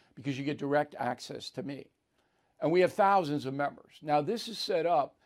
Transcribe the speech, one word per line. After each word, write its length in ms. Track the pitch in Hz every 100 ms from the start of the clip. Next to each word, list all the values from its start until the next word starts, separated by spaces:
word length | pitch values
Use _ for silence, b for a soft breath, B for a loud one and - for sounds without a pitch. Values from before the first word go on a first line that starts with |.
| b
because 240 | - 120 131
you 60 |
get 120 | 139 143
direct 380 | 143 147 147 -
access 520 | 127 123 - 120 -
to 120 | -
me. 280 | 131 139 - _ _ _ _ _ _ _
And 120 | 147
we 80 | 180
have 120 | 180
thousands 520 | - 196 196 151 147
of 80 | 127
members. 460 | 139 143 - - -
Now, 220 | 151 147
this 260 | 147 226 226
is 100 | 202
set 280 | - 180 165
up 300 | 160 131 _